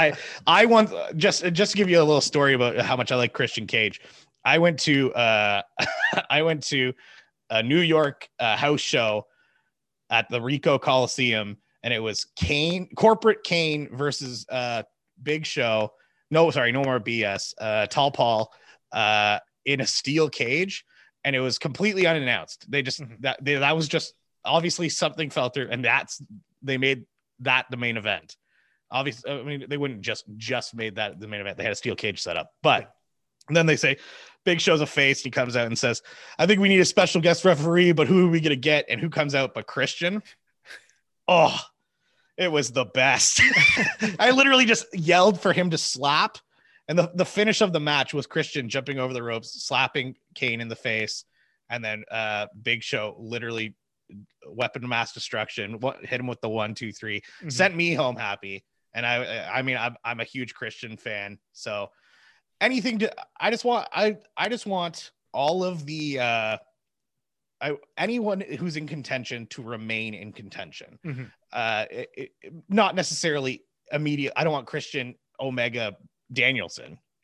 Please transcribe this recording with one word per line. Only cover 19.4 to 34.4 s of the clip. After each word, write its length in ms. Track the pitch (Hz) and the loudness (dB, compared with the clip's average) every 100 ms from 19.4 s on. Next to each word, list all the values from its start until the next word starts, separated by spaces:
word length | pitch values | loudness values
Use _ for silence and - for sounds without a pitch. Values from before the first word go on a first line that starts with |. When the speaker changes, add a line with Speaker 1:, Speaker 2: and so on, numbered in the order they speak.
| - _ | -4 _
Speaker 1:
in 160 | 135 139 | -4 -2
a 60 | 131 | 0
steel 420 | - 135 156 151 | -2 0 0 0
cage, 560 | - 117 147 196 - - _ _ _ | 0 -2 0 -2 -6 -14 _ _ _
and 140 | 143 135 | -2 0
it 20 | |
was 180 | 131 120 | -2 -2
completely 480 | 160 131 208 190 175 | -6 -2 -2 2 2
unannounced. 600 | 160 127 107 78 - - | 2 0 -2 -4 -16 -4
They 140 | 143 | -4
just 180 | 127 - | -4 -8
Speaker 2:
Mm-hmm. 140 | 131 110 | -12 -6
Speaker 1:
that 240 | 131 - | -6 -4
they, 100 | 135 | -2
that 220 | 143 139 160 | 0 2 0
was 100 | 151 | 0
just 260 | 160 - _ _ _ | -2 -4 _ _ _
obviously 440 | - 160 170 - 170 | -2 0 0 -2 -4
something 420 | - 160 160 147 | -2 -4 -2 -6
fell 200 | 147 127 | -2 -2
through, 180 | 139 123 | -4 -6
and 140 | 120 | -2
that's, 360 | 120 131 - - 143 208 _ _ | 0 0 -2 -14 -16 -20 _ _
they 160 | 135 131 | -6 0
made 260 | 135 131 - _ _ _ | 0 -2 -6 _ _ _
that 260 | 131 127 - | -2 0 -2
the 60 | 123 | -6
main 200 | 120 117 | -4 -4
event. 400 | 104 90 - - _ _ _ _ _ | -4 -6 -8 -20 _ _ _ _ _
Obviously, 400 | 127 139 - 113 | -6 -6 -8 -10
I 140 | 139 | -10
mean, 220 | 139 143 127 | -8 -10 -8
they 80 | 143 | -4
wouldn't 240 | 143 113 | -4 -6
just, 240 | 101 107 - 104 | -8 -8 -10 -14
just 380 | 110 123 - | -6 -6 -6
made 220 | 113 110 101 | -8 -8 -6
that 240 | 104 92 | -8 -8
the 80 | 107 | -12
main 120 | 104 | -10
event. 180 | 101 95 | -10 -6
They 40 | |
had 80 | 107 | -6
a 60 | 98 | -4
steel 180 | 117 | -4
cage 260 | 95 107 92 | -4 -4 -4
set 160 | 90 82 | -6 -6
up, 140 | - _ | -6 _
but 200 | 156 113 - _ _ _ _ _ - | 2 2 0 _ _ _ _ _ 0
Speaker 2:
Yeah. 60 | |
Speaker 1:
then 120 | 160 160 | 2 4
they 100 | 156 | 4
say 200 | 139 131 - - - _ | 2 -2 -8 -20 -20 _